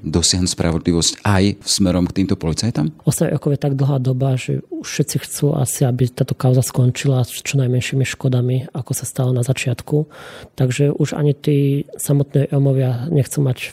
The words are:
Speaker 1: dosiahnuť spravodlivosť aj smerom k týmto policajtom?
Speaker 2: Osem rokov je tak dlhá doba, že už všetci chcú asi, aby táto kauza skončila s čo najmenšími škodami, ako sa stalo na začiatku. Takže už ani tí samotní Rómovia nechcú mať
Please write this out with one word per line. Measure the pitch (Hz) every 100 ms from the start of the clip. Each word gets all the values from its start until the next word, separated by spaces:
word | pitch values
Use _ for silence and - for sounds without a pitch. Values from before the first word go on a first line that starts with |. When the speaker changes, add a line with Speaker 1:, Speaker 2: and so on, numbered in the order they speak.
| 80
Speaker 1:
dosiahnuť | 82 85 95 90
spravodlivosť | - 85 82 90 85 80 - -
aj | 98 101 98 -
smerom | - 95 87 87
k | -
týmto | 92 92
policajtom? | 80 78 110 - 156 -
Speaker 2:
Osem | - - 160
rokov | 151 - 143
je | 147
tak |
dlhá | 139 139 139
doba, | 127 127 135 127
že | - 135 -
už | 330 -
všetci | - 143 143 -
chcú | - 147 151
asi, | 131 - 131
aby | 123 127
táto | - 135 -
kauza | 131 127
skončila | 120 - 123 - 139 131 120
s |
čo | - - 139
najmenšími | 127 123 - 135 131
škodami, | - 135 123 123 131 147 156
ako | -
sa | 135 123
stalo | - 127
na | 127
začiatku. | 120 131 - 120 - 147 156 - - - -
Takže | - 127 123 143
už | - 147 -
ani | 147
tí | 143 - 143 139 139 - -
samotní | - 143 143 143 139
Rómovia | 143 139 135 127 120 139
nechcú | 156 123 -
mať | 135 127 -